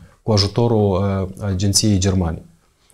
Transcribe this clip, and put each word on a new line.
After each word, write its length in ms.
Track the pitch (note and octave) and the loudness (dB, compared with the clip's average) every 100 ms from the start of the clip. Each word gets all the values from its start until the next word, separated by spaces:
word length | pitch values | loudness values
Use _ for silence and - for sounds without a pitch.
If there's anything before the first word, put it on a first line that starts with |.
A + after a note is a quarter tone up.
| - _ | -20 _
cu 100 | - | 0
ajutorul, 580 | G#2 G2 A#2+ A#2 A2 G2+ | 2 2 0 0 2 2
uh, 520 | F2+ G2+ G2 F#2+ - | 0 -2 -2 -6 -6
agenției 540 | G#2 F#2 G2 F#2+ A2 G2 | -6 -2 0 0 2 2
germane. 440 | F#2+ F#2 E2+ E2 - _ _ _ _ | 2 0 -2 -4 -12 _ _ _ _